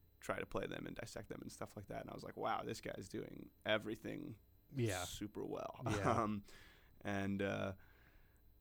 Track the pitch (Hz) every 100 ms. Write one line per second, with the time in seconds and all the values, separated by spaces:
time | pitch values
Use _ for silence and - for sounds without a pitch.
0 | - - - 98 - 104 95 62 82 -
1 | - 117 107 - - - 110 - 101 113
2 | 101 104 107 - 110 104 117 113 - -
3 | 95 110 - - - - 104 107 107 110
4 | 104 107 85 110 - - - 139 113 92
5 | 90 - 104 101 101 101 - - 120 107
6 | 131 117 110 104 - - - - - -
7 | - 101 98 98 98 101 101 95 - -
8 | - - - - - -